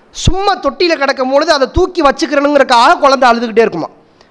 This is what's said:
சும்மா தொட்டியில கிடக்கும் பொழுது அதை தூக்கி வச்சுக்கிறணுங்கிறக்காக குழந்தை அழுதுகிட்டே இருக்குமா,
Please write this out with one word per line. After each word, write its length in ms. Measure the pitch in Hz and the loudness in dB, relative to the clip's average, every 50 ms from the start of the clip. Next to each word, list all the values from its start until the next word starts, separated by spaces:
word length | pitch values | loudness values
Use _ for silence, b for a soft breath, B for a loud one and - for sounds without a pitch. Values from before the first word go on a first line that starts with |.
| b b | b b
சும்மா 460 | _ - - - 339 381 392 403 381 | _ -4 -2 -2 -2 0 0 -2 -2
தொட்டியில 400 | - - 285 254 - 359 339 330 | -2 -4 -6 -4 -2 -2 -2 0
கிடக்கும் 340 | 269 277 277 269 226 254 254 | -2 -2 -4 -2 -4 -4 -2
பொழுது 220 | 269 277 311 330 320 | 0 0 0 0 0
அதை 160 | 277 262 240 - | 0 -2 -2 0
தூக்கி 300 | 330 359 370 359 349 311 | -2 -2 -2 -2 0 0
வச்சுக்கிறணுங்கிறக்காக 960 | 277 262 - 330 247 294 285 285 285 294 285 269 - 254 233 240 277 349 359 | 0 0 0 -4 -2 -2 -2 0 0 2 2 2 2 2 4 4 4 2 2
குழந்தை 320 | 302 277 269 254 269 247 | 2 2 2 2 2 2
அழுதுகிட்டே 280 | 233 233 240 233 214 220 | 2 2 -2 -2 0 0
இருக்குமா, 280 | 226 196 - 165 147 - - _ b b b b b b | 0 0 -2 -6 -10 -10 -12 _ b b b b b b